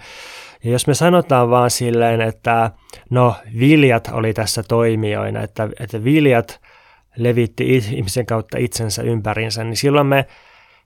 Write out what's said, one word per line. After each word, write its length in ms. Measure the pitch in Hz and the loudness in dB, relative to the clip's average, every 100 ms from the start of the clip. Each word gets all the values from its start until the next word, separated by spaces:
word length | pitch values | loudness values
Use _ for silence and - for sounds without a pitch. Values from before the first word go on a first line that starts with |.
| - - - - - - | -10 -20 -20 -20 -20 -10
Ja 80 | 113 | -4
jos 160 | 127 - | -2 0
me 60 | |
sanotaan 560 | 131 170 175 165 127 120 | 2 4 2 2 2 4
vaan 200 | 123 120 | 2 2
silleen, 520 | - 120 117 117 113 | 0 -2 0 2 0
että 500 | 110 - 120 117 113 - _ - - | -2 -4 -2 0 0 -4 _ -20 -4
no, 260 | 123 123 110 107 113 | 2 2 0 -10 0
viljat 500 | 135 156 135 117 - | 4 6 4 2 -2
oli 200 | 117 110 | -4 -2
tässä 300 | 110 107 117 | -2 -4 -4
toimijoina, 800 | 107 117 113 110 107 104 104 107 | -2 0 2 0 -2 -4 -6 -6
että, 280 | 107 - 107 - | -8 -6 -8 -8
että 240 | 113 113 | -10 -4
viljat 580 | 117 156 143 117 - - _ - _ _ _ - | 0 4 4 2 0 -12 _ -20 _ _ _ -4
levitti 600 | 120 120 113 - 127 131 | 0 0 -2 -2 0 0
is-, 160 | 104 | 0
ihmisen 340 | 107 98 127 113 | -6 -4 -4 -4
kautta 320 | 113 - 127 | -4 -4 -6
itsensä 440 | 120 - 113 117 | -6 -4 -6 -4
ympärinsä, 600 | 117 113 107 107 110 113 | -4 -2 -2 -4 -6 -6
niin 140 | 113 107 | -6 -2
silloin 300 | 139 143 139 | 2 2 4
me 180 | 139 131 - _ _ _ _ | 2 0 -12 _ _ _ _